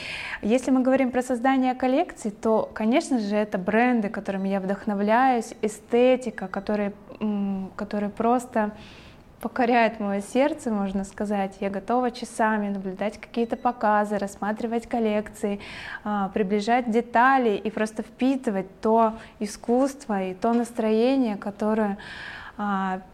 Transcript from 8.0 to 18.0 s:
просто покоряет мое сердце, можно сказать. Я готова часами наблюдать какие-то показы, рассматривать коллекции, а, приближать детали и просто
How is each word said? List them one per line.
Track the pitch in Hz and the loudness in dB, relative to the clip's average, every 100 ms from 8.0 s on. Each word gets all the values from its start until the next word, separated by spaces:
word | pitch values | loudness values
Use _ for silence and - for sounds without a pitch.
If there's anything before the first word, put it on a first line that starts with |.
| 202 | -4
просто | 202 226 247 247 226 214 214 - - - - - - | 0 2 2 0 -2 -2 -4 -18 -20 -20 -20 -20 -12
покоряет | 226 - 233 240 226 226 | -8 0 2 4 4 0
мое | 202 202 | -4 -2
сердце, | 202 247 285 302 240 | 0 2 2 0 -2
можно | 208 196 196 196 | -2 -2 -2 -6
сказать. | - 208 208 190 - | -6 -4 -2 -2 -4
Я | 196 | -4
готова | 196 - 240 247 | -4 0 0 0
часами | 247 226 - 220 214 208 | -4 -8 0 2 2 -2
наблюдать | 196 190 185 208 214 | -4 -6 -4 -6 -6
какие-то | - - 233 240 | -8 -2 -2 0
показы, | 247 247 214 208 208 208 | -2 0 2 2 2 0
рассматривать | 196 - 196 214 233 233 226 | -4 -4 -4 -4 -2 -4 -2
коллекции, | 240 220 208 214 - 208 202 - - - - | 0 0 0 -2 -4 -4 -4 -8 -14 -12 -10
а, | 214 208 190 | -4 -2 0
приближать | 202 190 208 208 247 247 | 0 0 0 2 2 2
детали | 220 233 226 254 269 240 202 214 | 0 2 4 6 6 4 0 -2
и | |
просто | 208 214 - | -2 -4 -4